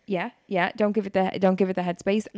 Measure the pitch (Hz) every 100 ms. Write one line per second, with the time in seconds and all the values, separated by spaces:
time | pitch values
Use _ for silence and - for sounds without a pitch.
0 | - 185 208 - - 190 175 - 208 208
1 | 196 196 190 - 190 185 190 190 180 175
2 | - 208 -